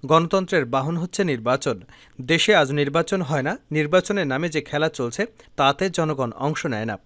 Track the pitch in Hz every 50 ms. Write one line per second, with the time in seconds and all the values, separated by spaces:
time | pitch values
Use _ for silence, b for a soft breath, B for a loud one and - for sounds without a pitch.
0 | - 135 156 160 170 170 - 190 190 180 - 175 135 120 123 135 131 147 170 170
1 | 165 180 - - 202 175 143 117 110 120 127 135 - 143 120 95 - - B B
2 | B B B B 131 123 160 165 - - 208 180 151 131 139 147 147 139 143 165
3 | 165 - - 190 180 127 151 147 131 143 190 277 _ _ 151 151 156 147 160 185
4 | 185 - 208 202 180 143 131 135 160 175 156 160 147 - - 147 156 160 156 -
5 | 131 117 120 - 202 226 - b b b b - 143 135 139 - 190 196 175 -
6 | 165 156 151 135 131 117 113 - 131 147 156 - - 160 123 107 110 113 104 95
7 | _